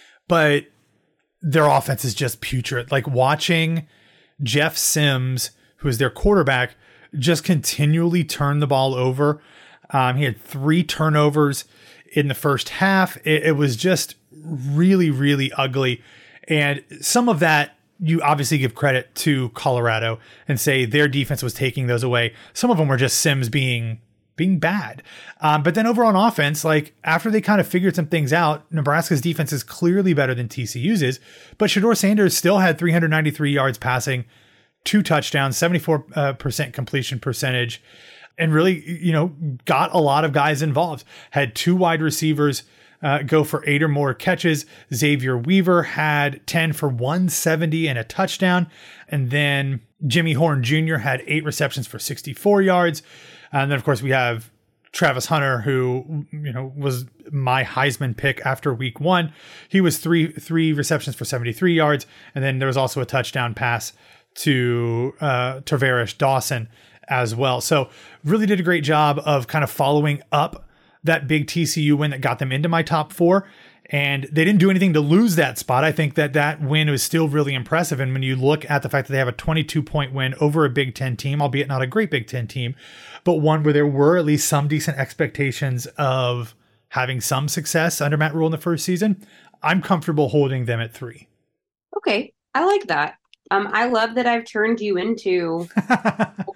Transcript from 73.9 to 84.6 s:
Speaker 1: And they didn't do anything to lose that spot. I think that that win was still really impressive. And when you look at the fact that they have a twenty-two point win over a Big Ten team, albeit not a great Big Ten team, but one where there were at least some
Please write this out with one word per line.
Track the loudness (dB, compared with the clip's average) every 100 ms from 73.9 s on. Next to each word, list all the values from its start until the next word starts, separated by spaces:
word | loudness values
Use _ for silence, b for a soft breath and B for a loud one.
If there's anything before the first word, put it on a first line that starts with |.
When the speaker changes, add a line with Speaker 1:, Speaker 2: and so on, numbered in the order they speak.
Speaker 1:
And | -2 0 -2
they | -2 0
didn't | 4 4
do | 4
anything | 4 4
to | 2
lose | 4 4 4 2
that | 0 -2
spot. | -2 2
I | 2
think | 2 0 0
that | 0
that | 0 0 -2
win | -2 0 2
was | 0
still | 0 0 0
really | 0 0
impressive. | -2 -2 -2 0 -2
And | -4
when | -2
you | -2 0
look | 2 0 0
at | -2
the | 0
fact | -4 -2
that |
they | -2
have | -2
a |
twenty-two | -4 -2 -2 -2 -4
point | -2 -4 -4
win | -4 -4 0
over | 0 2 0
a |
Big | 0 -4
Ten | -4 -6 -6
team, | -4 -2
albeit | -2 -2 -2
not | -4
a | -2
great | -2 -2
Big | -2 -6
Ten | -8 -8
team, | -6 -8 -8 B B B B
but | 0 2
one | 2 2
where | 2
there | 4 2
were | 4 4 4
at | 2
least | 0 2
some | 0